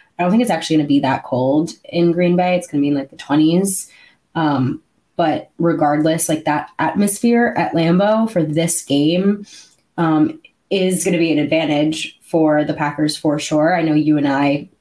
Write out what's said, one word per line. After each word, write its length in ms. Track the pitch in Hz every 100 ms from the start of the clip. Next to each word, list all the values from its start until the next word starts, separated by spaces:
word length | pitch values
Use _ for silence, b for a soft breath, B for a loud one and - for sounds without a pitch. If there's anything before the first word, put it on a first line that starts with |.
| B -
I 60 |
don't 80 | 180
think 100 | 220
it's 100 | 233
actually 260 | 160 - 156
gonna 100 | 143
be 120 | 139
that 240 | 131 135
cold 480 | - 123 131 151 170 - -
in 260 | 170 170
Green 240 | 170 180 180
Bay. 200 | 180 180
It's 120 | -
gonna 140 | 147
be 60 | 143
in, 60 | 143
like, 140 | 135
the 80 | -
twenties. 720 | - 147 156 175 196 - - b b b _ 165
Um, 460 | 156 139 131 - _ _ _ -
but 360 | 165 - - -
regardless, 680 | 165 151 147 151 160 165 -
like, 160 | 156 156
that 240 | 151 - -
atmosphere 760 | 160 196 202 - 233 233 240 -
at 160 | -
Lambeau 560 | 165 165 180 202 220 220
for 140 | 175
this 400 | 151 151 170 -
game, 640 | - 143 147 180 196 208 208 B B _ _ -
um, 420 | 160 156 156 - - _ -
is 340 | 196 185 180
gonna 160 | 185 175
be 120 | 165
an 60 | 147
advantage 800 | 147 160 156 147 151 156 - -
for 400 | - 170 156 151
the 100 | 151
Packers 420 | 151 147 147 151 -
for 220 | 160 185
sure. 380 | - 151 160 180
I 80 |
know 100 | 160
you 240 | 151 151 151
and 100 | 143
I 400 | 139 143 147 - _